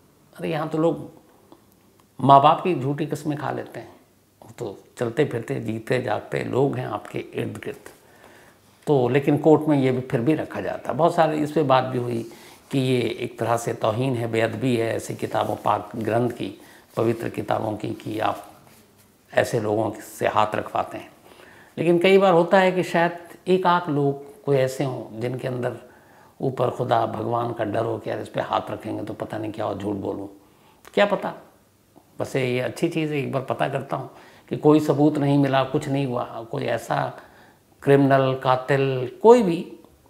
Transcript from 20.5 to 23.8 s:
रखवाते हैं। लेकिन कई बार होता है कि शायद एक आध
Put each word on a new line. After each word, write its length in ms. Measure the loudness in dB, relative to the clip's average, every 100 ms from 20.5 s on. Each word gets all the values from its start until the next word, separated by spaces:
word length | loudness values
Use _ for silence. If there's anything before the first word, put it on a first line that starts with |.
रखवाते 440 | -2 -4 -6 -6 -10
हैं। 120 | -16 -20 -20 -20 -20 -20 -16 -2
लेकिन 220 | 2 4
कई 200 | 6 6
बार 140 | 8
होता 260 | 6 6 6
है 140 | 4
कि 100 | 2
शायद 640 | 0 2 0 -2 -16 -12 0
एक 180 | 2 4
आध 220 | 2